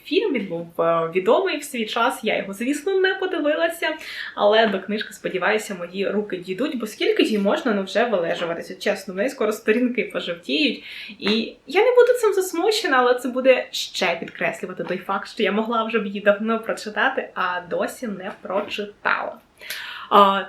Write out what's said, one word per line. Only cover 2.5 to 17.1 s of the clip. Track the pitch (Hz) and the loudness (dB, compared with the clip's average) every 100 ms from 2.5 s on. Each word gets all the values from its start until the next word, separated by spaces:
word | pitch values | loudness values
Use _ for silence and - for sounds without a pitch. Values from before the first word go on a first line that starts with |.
звісно, | 196 247 294 392 381 | -4 -2 -2 0 2
не | 370 | 2
подивилася, | 381 370 330 294 311 330 - 320 311 - - - - | 0 -2 0 0 2 0 0 -4 -4 -10 -12 -10 2
але | 208 220 220 | 4 6 4
до | 196 | 2
книжки, | 196 214 - | -4 -6 -6
сподіваюся, | - 180 185 185 214 214 185 | -8 -6 -2 0 0 -2 -10
мої | 175 190 196 | -8 -4 -2
руки | 202 208 180 | -2 -4 -6
дійдуть, | 180 185 302 262 | -6 -4 -4 -4
бо | 214 | -8
скільки | - 415 427 | -2 0 4
їй | 269 208 | 2 2
можна, | 196 311 254 | 2 2 0
ну, | 202 | 0
вже | 190 202 240 | 0 0 2
вилежуватися. | 185 170 175 170 170 - 185 | 2 0 -2 -4 -6 -8 -4
Чесно, | 220 196 - | -2 -2 -4
в | 185 | -2
неї | 254 | -2
скоро | - 214 | 0 -2
сторінки | 214 - 233 247 - - | 0 0 2 2 0 -4
пожовтіють. | - 185 170 - 294 269 - - - - 208 | -6 -6 -8 -4 0 0 -2 -10 -16 -16 -6
І | 196 220 - - - | 0 0 -2 -10 -2
я | 339 | 4
не | 494 | 6
буду | 494 480 - | 8 6 6
цим | 427 | 4
засмучена, | 370 370 330 415 427 359 262 | 2 0 0 2 2 2 4
але | 247 247 | 4 2
це | 262 | 0
буде | 254 254 247 - | 2 4 4 2
ще | - - - 180 170 | -8 -6 -2 0 0
підкреслювати | - - 170 - 185 185 | -6 -4 -4 -4 -10 -8
той | 170 185 | -6 -6
факт, | - 196 - | -4 -4 -4
що | - | -2
я | 190 | 0
могла | 202 226 233 | 2 0 -2
вже | 220 226 | 0 -2
б | 202 | -2
її | 202 | 0
давно | 202 208 220 226 | 2 4 2 -2
прочитати, | 208 180 214 208 262 | -2 -6 -6 -2 0